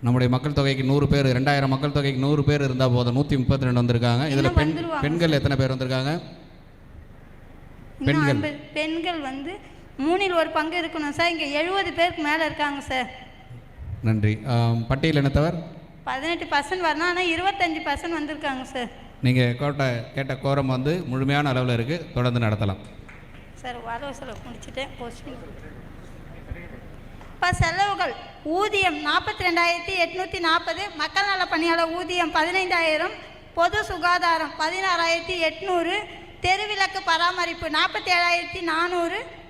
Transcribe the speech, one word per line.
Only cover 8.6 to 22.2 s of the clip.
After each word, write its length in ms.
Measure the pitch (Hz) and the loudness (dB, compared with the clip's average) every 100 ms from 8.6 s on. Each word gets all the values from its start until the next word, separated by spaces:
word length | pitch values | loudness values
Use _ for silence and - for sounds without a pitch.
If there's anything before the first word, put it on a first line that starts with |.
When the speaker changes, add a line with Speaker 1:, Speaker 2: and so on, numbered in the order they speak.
| - 302 311 330 349 339 | -8 -4 -2 -2 -2 -4
Speaker 2:
வந்து 360 | 277 262 277 403 - - - - | -4 -6 -8 -10 -14 -20 -20 -4
மூணில் 360 | 277 370 392 | 2 2 2
ஒரு 160 | 339 320 | 2 2
பங்கு 340 | 330 302 349 | 0 -2 -2
இருக்கணும் 260 | 330 320 294 | -4 -4 -4
சார். 200 | 285 339 | 0 0
இங்க 140 | 330 | 0
எழுபது 480 | 302 285 339 392 359 | -2 0 0 0 -2
பேருக்கு 300 | 311 349 339 | 2 0 2
மேல 220 | 294 311 | 0 0
இருக்காங்க 360 | 311 302 294 285 | 0 0 -2 -4
சார். 300 | - 262 247 - - - - - - - - - | -4 -4 -4 -8 -18 -20 -18 -18 -18 -16 -10 -4
Speaker 1:
நன்றி. 360 | 113 110 107 107 120 | 0 2 2 0 0
ஆம், 400 | 120 117 117 113 | 2 4 2 0
பட்டியல் 300 | 135 160 151 | 2 2 4
இனத்தவர்? 600 | 139 139 156 175 - - - - | 4 4 2 0 -8 -14 -20 -12
Speaker 2:
பதினெட்டு 400 | - 262 302 339 | -6 -4 -2 -4
பர்சன்ட் 420 | 339 294 285 381 339 | 0 0 0 0 0
வரணும், 160 | 302 | 2
ஆனா 180 | 349 349 | 0 2
இருபத்தஞ்சு 600 | 359 330 370 403 349 320 | 0 2 0 0 0 0
பர்சன்ட் 360 | 311 285 349 330 | -2 -4 -2 -4
வந்திருக்காங்க 420 | 294 294 302 262 | -4 -4 -4 -6
சார். 280 | 254 262 233 - - - | -6 -6 -6 -8 -18 -2
Speaker 1:
நீங்க 300 | 127 127 123 120 | 2 4 2 2
கேட்ட, 520 | 143 143 135 120 - | -2 0 0 -2 -6
கேட்ட 220 | - 135 135 | -6 -6 -4
கோரம் 300 | 139 139 135 | 0 0 2
வந்து 360 | 127 135 175 160 | 0 0 -2 -2
முழுமையான 460 | 127 131 143 147 | -2 2 2 2
அளவுல 200 | 127 127 | 2 2
இருக்கு. 340 | 117 117 170 - | 0 0 -4 -4
தொடர்ந்து 260 | - | 0